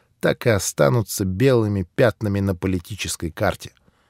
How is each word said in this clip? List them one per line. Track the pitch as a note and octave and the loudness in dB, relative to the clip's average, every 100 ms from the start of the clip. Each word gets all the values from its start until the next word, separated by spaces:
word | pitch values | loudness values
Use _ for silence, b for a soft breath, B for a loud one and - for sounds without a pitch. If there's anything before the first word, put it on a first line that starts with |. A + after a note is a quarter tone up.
| _ _ | _ _
так | - - B2 | -2 0 2
и | |
останутся | G#2 - - C#2+ B2 G2+ - | 0 0 0 2 2 -2 -4
белыми | F#2 F#2 C3+ A#2+ G#2+ G2+ F2+ | -4 2 4 4 2 -2 -4
пятнами | - A#2+ - G#2+ G2 | 2 2 2 -2 -2
на | G2 F2+ | -2 -2
политической | F#2+ F#2 - G2+ F2+ - E2+ | -2 -4 -6 -10 -8 -8 -8
карте. | - G2 - - - _ _ _ | -4 -2 -2 -8 -20 _ _ _